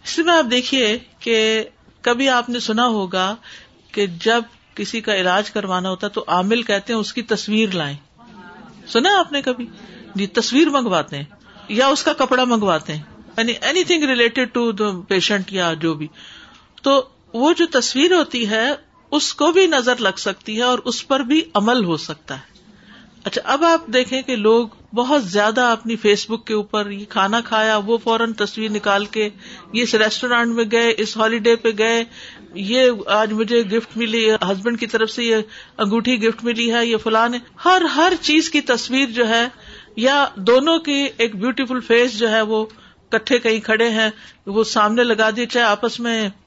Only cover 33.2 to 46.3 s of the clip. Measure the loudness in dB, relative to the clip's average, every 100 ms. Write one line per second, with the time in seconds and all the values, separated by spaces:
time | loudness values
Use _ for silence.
33.2 | 2 0 0 0 0 -4 -4 -6 -2 0
34.2 | 2 2 0 -2 -2 -4 -2 -2 -2 -2
35.2 | 0 0 -2 -14 -20 -6 0 0 0 0
36.2 | 0 -2 -4 -2 0 0 0 -2 0 2
37.2 | 0 -2 -10 -2 2 4 2 2 2 2
38.2 | 2 2 2 -2 0 -2 0 -2 0 0
39.2 | 2 2 0 -6 -20 -20 -16 -2 2 2
40.2 | 0 0 4 4 4 0 0 -2 -2 -2
41.2 | -4 -2 -4 -2 -4 -4 2 2 2 0
42.2 | 0 2 0 -2 -4 -12 -20 _ _ -4
43.2 | 0 0 2 -2 0 0 2 2 -2 -4
44.2 | -20 _ -4 -2 0 2 2 2 2 2
45.2 | 0 0 -2 0 2 0 -2 -4 -4 -4
46.2 | -4